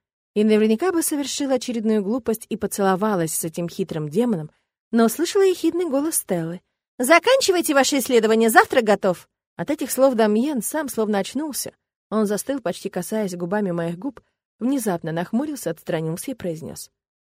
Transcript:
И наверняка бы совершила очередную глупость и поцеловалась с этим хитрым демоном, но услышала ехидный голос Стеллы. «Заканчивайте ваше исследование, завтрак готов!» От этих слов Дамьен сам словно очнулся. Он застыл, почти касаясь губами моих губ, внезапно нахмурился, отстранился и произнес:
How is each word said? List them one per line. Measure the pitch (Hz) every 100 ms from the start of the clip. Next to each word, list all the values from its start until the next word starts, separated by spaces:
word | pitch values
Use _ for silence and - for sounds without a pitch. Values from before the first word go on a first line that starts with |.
| _ _ _
И | 208
наверняка | 220 214 220 220 359
бы | 339
совершила | - 285 277 - 269
очередную | 254 254 233 214 214
глупость | 190 247 233 226 -
и | -
поцеловалась | 202 - 196 180 220 190 160
с | -
этим | 165 175 170
хитрым | - 175 165 151
демоном, | 170 247 180 151 _ _ _ _
но | 233
услышала | 233 - 330 403
ехидный | 381 349 320 339 349
голос | 269 311 -
Стеллы. | - 175 165 175 _ _ _ -
«Заканчивайте | 254 330 453 539 - 359 320
ваше | 277 262 277
исследование, | 247 240 214 220 226
завтрак | 302 440 262
готов!» | 214 196 196 175 - _ _ -
От | 175
этих | 277 277
слов | - 269
Дамьен | 226 214 214 285 262
сам | - 302 277
словно | - 214 202
очнулся. | 190 262 311 - - - _ _ _
Он | 214 202
застыл, | 208 - 277
почти | 175 - 196
касаясь | 185 - 214 196 175
губами | 175 214 196
моих | 170 170 170
губ, | 262 - - _ _ -
внезапно | 240 277 214 170 160
нахмурился, | 165 175 226 311 269 165
отстранился | 170 - 165 160 170 -
и |
произнес: | 247 180 160 - - - _ _ _ _